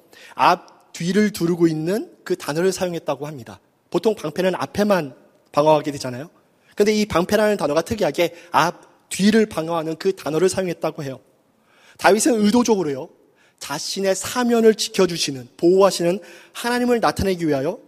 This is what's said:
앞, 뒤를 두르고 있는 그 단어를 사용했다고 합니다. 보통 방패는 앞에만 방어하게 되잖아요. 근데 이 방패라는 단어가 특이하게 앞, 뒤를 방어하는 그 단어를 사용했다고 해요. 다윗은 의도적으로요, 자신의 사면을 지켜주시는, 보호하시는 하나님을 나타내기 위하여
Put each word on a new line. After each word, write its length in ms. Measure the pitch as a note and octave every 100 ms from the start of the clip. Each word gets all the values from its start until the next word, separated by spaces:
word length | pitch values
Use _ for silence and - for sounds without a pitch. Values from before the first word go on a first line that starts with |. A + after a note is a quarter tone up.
| _ - - -
앞, 560 | C#3 F3+ - - _
뒤를 380 | - E3+ F#3+ G#3
두르고 360 | G#3 E3+ E3+ E3+
있는 440 | D#3 D#3+ G#3 F4 -
그 120 | - F3+
단어를 360 | - D3+ F#3
사용했다고 540 | F3+ F#3 E3+ - C3+ D3
합니다. 340 | D3 A2 G2 _ _ _
보통 260 | F3+ A3+ G#3
방패는 380 | D3+ D3 F#3 F3+
앞에만 600 | - - G#3 F#3+ C#3+ - _ _ _
방어하게 400 | - D3+ D3+ D3
되잖아요. 360 | C#3 C3 B2 E3 _ _ _ _ -
근데 180 | G#3
이 120 | G#3+ G#3
방패라는 520 | E3 F3+ G#3 G#3+ G3+
단어가 240 | D3+ D3
특이하게 540 | E3 A3 E3+ C#3+ E3+ - -
앞, 580 | B2 E3 - - _ _
뒤를 360 | - G3 A3 G#3+
방어하는 500 | E3 D#3+ E3+ D#3 D#3+
그 200 | F#3+ F#3+
단어를 340 | - D#3 F#3
사용했다고 540 | F#3+ F#3 D#3+ D#3+ D#3
해요. 160 | C#3 B2+ _ _ _ _ _ _ _ -
다윗은 420 | E3 G#3 D4+ A3+
의도적으로요, 680 | G#3 A#3+ A#3 G#3 D#3 C3+ E3+ _ _ _ _ _
자신의 580 | - D3 - F#3+ G3 F#3
사면을 600 | - B3 A#3+ A#3 A3+ A3
지켜주시는, 760 | - - F#3 E3 - C3+ A#2+ -
보호하시는 640 | E3+ F#3+ F#3+ F#3 E3+ G3 - - -
하나님을 480 | - A#3+ B3 B3 A#3+
나타내기 480 | E3+ - G3 F3+ E3
위하여 320 | C#3 C#3+ A3